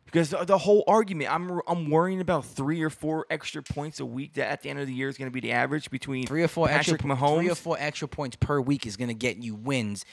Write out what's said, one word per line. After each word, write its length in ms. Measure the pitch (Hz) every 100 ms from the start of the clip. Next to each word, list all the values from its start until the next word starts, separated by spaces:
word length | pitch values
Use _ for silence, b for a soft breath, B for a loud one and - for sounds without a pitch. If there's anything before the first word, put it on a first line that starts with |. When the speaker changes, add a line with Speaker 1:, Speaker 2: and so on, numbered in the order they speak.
| -
Speaker 1:
Because 240 | 165 160
the, 160 | 180 175
the 120 | 190
whole 260 | 170 208 -
argument, 460 | 214 220 175 131
I'm, 260 | 160 180 175 -
I'm 220 | 175 156
worrying 320 | 156 180 190
about 240 | 180 165 110
three 360 | - 139 165
or 80 | 156
four 360 | - 151 160 -
extra 320 | 156 - 156
points 380 | 139 - 147 -
a 60 | 131
week 300 | 120 147 147
that 120 | 123
at 120 | 143
the 80 | 139
end 100 | 143
of 80 | 139
the 60 |
year 160 | 127 135
is 80 | 135
gonna 140 | 131
be 100 | 127
the 100 | 117
average 380 | 117 131 151 -
between 360 | 131 - 131 123
Speaker 2:
Three 180 | 147
or 40 | 170
four 200 | - 160
Speaker 1:
Patrick 340 | 151 160 160
Speaker 2:
extra 80 | 139
po-, 60 | 135
Speaker 1:
Mahomes. 200 | 143 156
Speaker 2:
three 100 | 175
or 60 | 170
four 200 | 165 156
extra 280 | 147 - 147
points 300 | - 139 -
per 240 | - 147
week 240 | 131 143 113
is 100 | 101
gonna 180 | 120
get 240 | 113 123 98
you 180 | 117 107
wins, 500 | 117 135 107 101 -